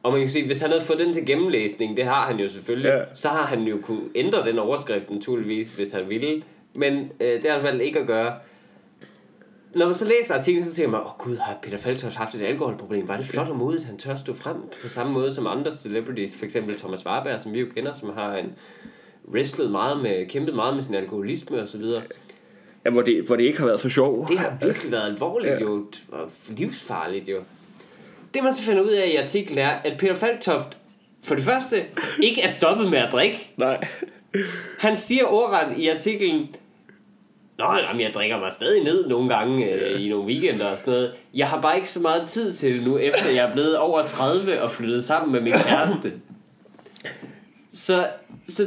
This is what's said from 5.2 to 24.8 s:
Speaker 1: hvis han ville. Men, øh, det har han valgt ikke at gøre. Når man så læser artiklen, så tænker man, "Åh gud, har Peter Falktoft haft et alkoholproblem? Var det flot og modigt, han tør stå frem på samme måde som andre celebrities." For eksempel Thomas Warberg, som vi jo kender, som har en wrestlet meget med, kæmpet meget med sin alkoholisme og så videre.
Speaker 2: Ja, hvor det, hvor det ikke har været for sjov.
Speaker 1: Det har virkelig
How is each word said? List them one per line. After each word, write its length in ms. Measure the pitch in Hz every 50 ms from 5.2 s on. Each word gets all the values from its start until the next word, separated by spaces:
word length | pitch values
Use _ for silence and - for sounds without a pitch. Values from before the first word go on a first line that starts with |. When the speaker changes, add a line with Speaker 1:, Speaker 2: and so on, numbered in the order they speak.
| - - 123 117 107 104 107 110 113 117 -
Speaker 1:
hvis 160 | 101 101 101
han 180 | 104 98 92 95
ville. 320 | 107 113 135 151 156 156 156 - - - - _ _
Men, 360 | 131 143 139 139 139 135 135 - -
øh, 220 | - 123 120 113 -
det 80 | 151
har 60 | 151
han 60 | 143 139
valgt 200 | 143 131 123 120
ikke 160 | 147 151 156
at 80 | 127
gøre. 260 | 120 113 110 117 117 120 - - - - - _ _ _ - _ _ _ _ - - - - - - _ - - - - - _ - -
Når 100 | 175 170
man 100 | 175 180
så 100 | 175 226
læser 280 | 208 233 240 226 - 151
artiklen, 280 | 135 135 175 180 170 175
så 100 | 170 165
tænker 160 | 175 156 120
man, 100 | 110 107
"Åh 60 | - - -
gud, 200 | - - 123 120
har 200 | 113 - - - - -
Peter 140 | 104 101
Falktoft 380 | 98 - 123 127 127 127 113 -
haft 200 | 120 113 110 -
et 60 | 110 101
alkoholproblem? 600 | 101 139 139 156 123 107 - 101 - 107 98 90
Var 100 | 92 98
det 80 | 104 131
flot 240 | - - 131 - -
og 60 | 147
modigt, 300 | 123 120 143 165 165 -
han 120 | 120 101
tør 180 | - - 135 135
stå 180 | 135 - - 117
frem 220 | - - 151 165 - - - - -
på 60 | - 117
samme 240 | - 123 120 139 135
måde 200 | 127 131 139 135
som 140 | 143 117
andre 240 | 90 95 131 147 156
celebrities." 640 | 151 - - 107 104 113 113 131 131 110 98 95 -
For 80 | - -
eksempel 300 | 101 - 117 107 104 104
Thomas 280 | 101 - 92 92 90 -
Warberg, 340 | 87 101 131 135 143 123 110
som 120 | - 110 107
vi 60 | 120
jo 60 | 123 117 -
kender, 180 | 113 127 143 139 -
som 100 | 110 104 104
har 200 | 110 104 101 101
en 180 | 95 - - - - - - - - - - - - - - _ _ - -
wrestlet 400 | - 120 139 139 - - 143 107
meget 300 | 101 95 107 131 143 143 131
med, 220 | 110 95 92 92 92
kæmpet 260 | - 139 151 160 147
meget 200 | 113 110 127 139
med 80 | 139 131
sin 120 | - 101
alkoholisme 680 | 98 95 92 107 104 98 107 160 165 - - 147 120
og 60 | 104
så 100 | 104 -
videre. 240 | 107 107 113 117 113 110 - - - - - - - _ - - - - - - _ _
Speaker 2:
Ja, 40 | -
hvor 120 | 120 120
det, 220 | 117 120 113 82 87
hvor 80 | - 123
det 80 | 117 120
ikke 160 | 139 147 -
har 60 | 147
været 160 | 120 107 101
for 80 | - 131
sjov. 380 | - 143 131 143 123 113 156 156
Speaker 1:
Det 100 | 170 185
har 180 | 165 - 131 135 -
virkelig 260 | 190 220 -